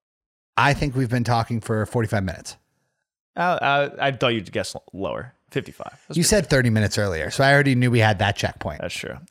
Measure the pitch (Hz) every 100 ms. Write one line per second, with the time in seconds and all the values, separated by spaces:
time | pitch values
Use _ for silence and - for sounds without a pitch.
0 | _ _ _ _ _ - 131 131 147 127
1 | 123 123 117 117 113 117 - 110 104 123
2 | 110 107 95 - - - _ _ _ _
3 | _ _ _ - 175 170 135 143 143 -
4 | 139 123 131 117 87 110 92 - - 92
5 | 90 57 123 _ _ 139 - - - -
6 | _ 135 165 208 151 139 123 110 101 -
7 | 101 82 78 - 139 143 139 123 123 120
8 | 110 98 98 - 92 - - 76 87 -
9 | - - 170